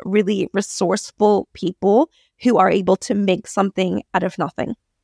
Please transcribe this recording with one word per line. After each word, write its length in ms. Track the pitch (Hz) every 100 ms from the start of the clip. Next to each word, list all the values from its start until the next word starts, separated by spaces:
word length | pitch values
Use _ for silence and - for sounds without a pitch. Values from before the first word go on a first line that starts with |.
really 460 | 190 208 190 196 -
resourceful 920 | 196 - - 180 196 - - 208 202 -
people 580 | - 175 - 190 214 330 _ _ _
who 160 | 247 214
are 120 | 185
able 260 | 208 185 190
to 180 | - 208
make 320 | 202 185 -
something 560 | - 196 - 185 190 -
out 100 | 180
of 140 | 185 -
nothing. 380 | 151 - - - _ _